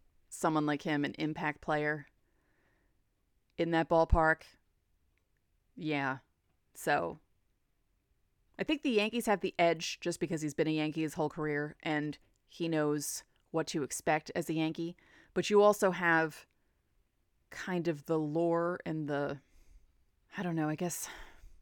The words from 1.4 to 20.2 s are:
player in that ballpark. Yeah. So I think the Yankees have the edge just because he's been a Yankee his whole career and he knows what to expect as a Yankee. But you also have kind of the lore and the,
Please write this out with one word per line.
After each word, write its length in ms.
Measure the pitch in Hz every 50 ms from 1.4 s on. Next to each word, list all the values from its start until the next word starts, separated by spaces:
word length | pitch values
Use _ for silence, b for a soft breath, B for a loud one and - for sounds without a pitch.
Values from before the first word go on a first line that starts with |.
| 175 151 147 -
player 460 | - - 156 151 151 151 151 151 143 - _ _ _ _ _ _ _ _ _ _ _ _ _ _ _ _ _ _ _ _ _ _ _ _ _ _ _ _ _ -
in 140 | 170 165
that 180 | 170 165 160 -
ballpark. 540 | 170 165 165 - - 170 160 160 160 - - - - _ _ _ _ _ _ _ _ _ _ _ _ _ _ _ _ _ _ _ _ _ _ _ _
Yeah. 420 | - - 151 151 143 139 135 131 127 - _ _ _ _ _ _ _ _ _ _
So 440 | - - 165 147 147 170 165 156 156 _ _ _ _ _ _ _ _ _ _ _ _ _ _ _ _ _ _ _ _ _ _ _ _ _ _ _ -
I 60 | 190
think 160 | 277 311 285
the 100 | - 285
Yankees 340 | 233 208 208 226 - 240 -
have 140 | 233 208 185
the 140 | - - - -
edge 400 | 170 170 165 160 - - - -
just 180 | - 170 170 -
because 220 | 180 156 170 156
he's 140 | 156 151 143
been 120 | - 156
a 40 | 156
Yankee 320 | 156 156 151 156 151 160
his 100 | 156 151
whole 160 | - - 156 151
career 480 | - 175 151 151 147 147 147 151 170 -
and 340 | - 165 156 151 147 151 143 - _ _ _ _ _ _
he 180 | - - 170
knows 560 | 165 160 156 151 151 147 151 147 - - - - _ _ _ _ _
what 160 | - 160 156
to 160 | - - 165
expect 500 | 135 - - - - 170 156 156 - - -
as 140 | - 156 -
a 60 | 160
Yankee. 420 | 160 160 160 165 - 165 170 180 b b b b b b b -
But 160 | 185 170 -
you 100 | 208 202
also 300 | 208 208 202 - 214 190
have 560 | 175 170 180 170 165 160 160 156 - - - _ _ _ _ _ _ _ _ _ _ _ _ _ _ _ _ _ _ _ _ _
kind 360 | - - - 202 180 175 160
of 200 | 170 156 147 143
the 120 | - 160 160
lore 640 | 156 147 147 165 170 170 170 170 170 170 180 - -
and 220 | 170 160 156 151 143
the, 320 | 147 143 143 143 143 135 - _ _ - - - - - - _ _ _ _ _ _ _